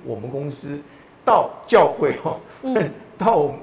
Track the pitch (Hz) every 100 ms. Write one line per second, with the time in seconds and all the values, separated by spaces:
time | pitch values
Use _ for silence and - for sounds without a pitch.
0 | 156 107 120 139 147 127 147 143 - -
1 | - - - 208 - - - 220 156 143
2 | 147 - 160 - - - 262 247 160 -
3 | - - 196 220 143 -